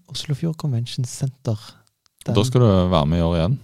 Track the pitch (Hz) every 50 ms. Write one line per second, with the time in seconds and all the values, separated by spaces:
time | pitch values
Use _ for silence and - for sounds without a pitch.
0 | _ - 127 - - - 139 - 165 165 156 - - 147 123 117 120 - - -
1 | 127 - - - 139 131 - _ - 123 110 - - - - _ _ _ _ _
2 | _ _ _ _ - - 101 101 107 127 120 123 120 107 95 92 90 90 92 78
3 | 71 76 82 87 82 82 87 82 80 92 139 -